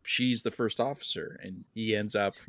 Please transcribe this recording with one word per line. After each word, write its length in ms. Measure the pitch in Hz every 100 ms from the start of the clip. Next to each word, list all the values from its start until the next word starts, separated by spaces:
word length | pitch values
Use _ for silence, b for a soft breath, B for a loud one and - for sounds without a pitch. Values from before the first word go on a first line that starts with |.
she's 380 | - - 127 117
the 80 | 117
first 260 | - 113 -
officer 640 | 127 143 - 87 78 -
and 220 | 98 95 -
he 220 | 113 110 107
ends 180 | 104
up 220 | 104 98 -